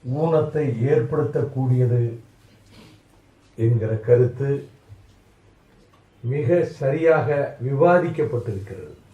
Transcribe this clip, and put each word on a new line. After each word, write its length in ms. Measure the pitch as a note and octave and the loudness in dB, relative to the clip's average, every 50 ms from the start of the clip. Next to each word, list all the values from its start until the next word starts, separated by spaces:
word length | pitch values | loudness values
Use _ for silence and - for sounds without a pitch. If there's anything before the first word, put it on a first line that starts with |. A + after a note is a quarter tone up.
| - B2 B2+ | -6 -6 -2
ஊனத்தை 480 | D3 D#3+ E3 D#3+ D#3 D3+ D#3 - D3+ D3 B2+ A2 A2 B2 | -2 0 2 2 2 0 0 -2 -2 -2 -2 -2 0 2
ஏற்படுத்தக்கூடியது 1300 | C#3 D#3 D#3 - - D3+ D3+ C3+ - - C#3+ - - - C3 C3 B2+ B2+ B2+ B2+ A#2+ A#2+ A#2+ A#2+ A#2 A#2 - - _ _ _ _ _ _ _ _ _ - - - - - _ _ _ _ _ _ _ _ _ _ _ _ | 2 2 2 0 0 -2 -2 -2 -2 -2 -4 -4 -2 -4 -4 0 2 2 2 2 2 2 0 0 -2 -4 -10 -16 _ _ _ _ _ _ _ _ _ -20 -20 -20 -20 -20 _ _ _ _ _ _ _ _ _ _ _ _
என்கிற 380 | - A2+ A2+ A#2+ A2+ D3 - A2+ | 0 2 2 2 2 0 -2 -4
கருத்து 760 | - - A#2+ B2 B2 B2 A#2+ - - C#3 C#3 C#3 C3+ - - - _ _ _ - - - _ _ _ _ _ _ _ _ _ _ _ _ _ _ _ _ _ _ _ _ _ _ _ | -4 2 4 4 4 4 2 0 -4 -2 -2 -2 -4 -6 -14 -20 _ _ _ -20 -20 -20 _ _ _ _ _ _ _ _ _ _ _ _ _ _ _ _ _ _ _ _ _ _ _
மிக 440 | - A#2+ C3 D3 C#3+ A#2+ F3 F3 D#3+ | -8 -4 -4 -2 0 2 2 2 0
சரியாக 920 | - - - C#3 C3 C3+ D#3 D#3+ D#3+ D#3+ D3 B2 C#3+ D3 C#3+ C#3 C#3 - - A#2 | -2 -6 -4 -4 -2 -2 2 4 4 4 4 2 0 -2 -2 -2 -4 -6 -8 -6
விவாதிக்கப்பட்டிருக்கிறது. 1300 | C3+ C#3 C3+ D#3+ F3 F3+ F3+ D#3+ C#3+ A#2+ - D3+ - - A#2+ - A#2 G2 F#2+ - - F#2+ F2 D#2 - - - _ _ | -4 0 2 4 4 4 4 2 0 -2 -2 -4 -2 -2 -6 -6 -6 -8 -8 -10 -12 -14 -16 -16 -18 -20 -20 _ _